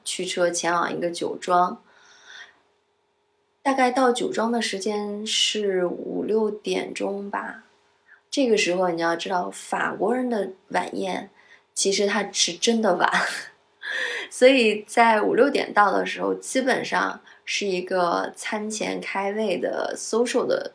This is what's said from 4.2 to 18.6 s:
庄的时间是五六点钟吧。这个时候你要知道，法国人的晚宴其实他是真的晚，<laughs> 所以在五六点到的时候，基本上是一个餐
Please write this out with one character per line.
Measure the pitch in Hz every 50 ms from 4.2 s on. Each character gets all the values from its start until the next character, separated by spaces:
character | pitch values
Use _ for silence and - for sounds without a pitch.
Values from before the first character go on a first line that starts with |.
| 175 -
庄 | 170 208 220 233
的 | 240 233
时 | 220 - - 196
间 | 190 214 208 208 208 208 208 208 214
是 | 214 - - - - - 214 208 202 190 185 180
五 | 175 - - - - - 180 170
六 | - 214 220 220 214
点 | 214 - - 190 185 180 170 - -
钟 | - 202 196 202 202 202 202
吧。 | 202 196 196 - - - - _ _ _ _ _ _ _ _ _ - _ _ _
这 | - 285 269 233
个 | 214
时 | 196 - 170 175
候 | 185 185 180
你 | 165 165
要 | 165 165 170
知 | 165 - 196
道， | 196 180 190 196
法 | 190 - - - 208 180 170 165
国 | - - 180 208 240
人 | 254 254 247
的 | 233 208 190 190 - - _ -
晚 | - 180 180 - - 196
宴 | 196 190 185 - 202 202 _ _ - - - - _ _ -
其 | - - 196
实 | 196 196 202
他 | 202 208 220 190 185
是 | - - - -
真 | 165 - - 233 233 226
的 | 214 196 175
晚， | 170 - - - - - - - - - - - _ _
<laughs> | _ _ _ - - - - - - - - - -
所 | - - 247
以 | 262 277 262 226 214 208 214
在 | - - - 240 233 226 220 214
五 | 202 196 185
六 | 202 262 285
点 | 285 - - -
到 | - 208 208 196
的 | 196 196 185
时 | 185 - 180
候， | 180 196 190
基 | 185 - - - 262
本 | 254 269 220 170 -
上 | - 190 180 98 95 - - - - - - -
是 | - - - 208
一 | 202 185 180
个 | 180 - 190 185 175 170 180 190 190 190 -
餐 | - - - - 214